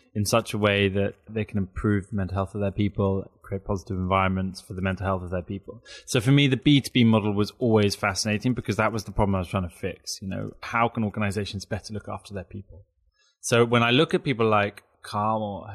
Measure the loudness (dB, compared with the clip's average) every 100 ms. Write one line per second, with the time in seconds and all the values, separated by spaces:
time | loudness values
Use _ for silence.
0 | _ -6 0 0 0 0 2 4 2 2
1 | -2 -4 -8 -6 -4 -4 -4 -2 0 0
2 | 0 -4 -4 -4 -4 -4 -4 0 -2 0
3 | 0 -2 -6 _ -10 -8 -6 -6 -6 -4
4 | 0 2 2 0 -4 -8 -12 -6 -4 -2
5 | -2 -4 -4 -6 -6 -10 -12 -20 -20 -20
6 | -4 0 4 4 4 2 4 4 4 4
7 | 6 6 2 0 -2 -2 2 4 4 2
8 | -2 -2 -2 -2 0 -2 -2 0 0 -2
9 | -4 -2 0 0 -2 -4 -4 -6 -10 -10
10 | -14 -12 -8 -8 -8 -12 -4 0 0 0
11 | -4 -2 -4 -4 -6 -8 -8 -10 -8 -12
12 | -10 -12 -12 -12 -12 -14 -16 -20 -20 _
13 | _ _ _ _ 2 4 6 4 4 4
14 | 2 0 -2 0 2 2 0 -4 -18 _
15 | -10 -4 -2 -2 -4 -8 -12